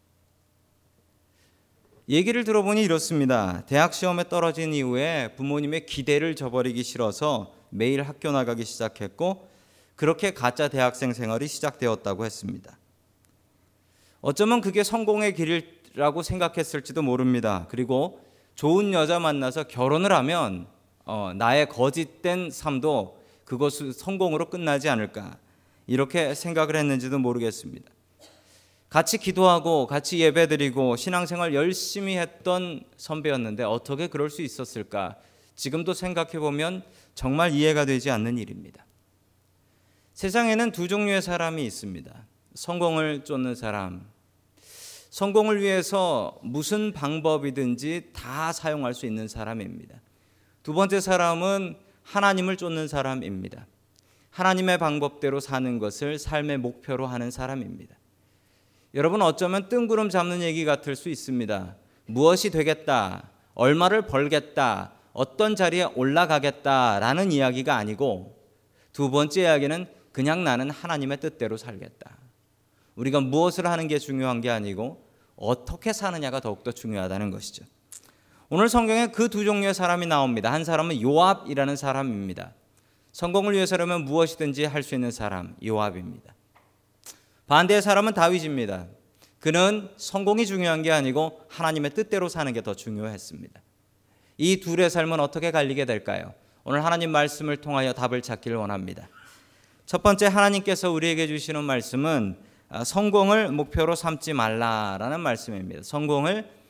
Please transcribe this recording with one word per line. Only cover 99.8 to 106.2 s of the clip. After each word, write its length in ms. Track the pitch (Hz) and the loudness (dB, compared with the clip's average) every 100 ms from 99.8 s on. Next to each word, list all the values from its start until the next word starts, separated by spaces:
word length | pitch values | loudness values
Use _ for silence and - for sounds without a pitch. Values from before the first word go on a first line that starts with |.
| - | -6
첫 160 | 180 | 2
번째, 240 | 208 202 208 | 4 6 6
하나님께서 640 | 196 202 202 196 185 180 | 6 6 4 0 0 0
우리에게 360 | 160 165 160 160 | 0 0 0 -2
주시는 380 | 151 143 151 | -4 -6 -4
말씀은, 720 | 147 131 - 127 151 151 101 90 - _ - | -2 -2 -2 -2 0 2 0 -4 -14 _ -12
아, 160 | - | -8
성공을 640 | - 185 208 202 196 214 208 | -4 0 2 4 6 4 2
목표로 440 | 147 143 - 160 | 0 -2 0 2
삼지 400 | 170 165 156 - | 0 -2 -4 -2
말라라는 840 | 143 110 110 117 110 104 95 113 160 | 0 0 0 0 0 -2 -4 -4 -4
말씀입니다. 600 | 160 113 - 101 92 82 | -2 -4 -6 -10 -10 -12
성공을 680 | 95 147 151 147 | -8 -4 0 0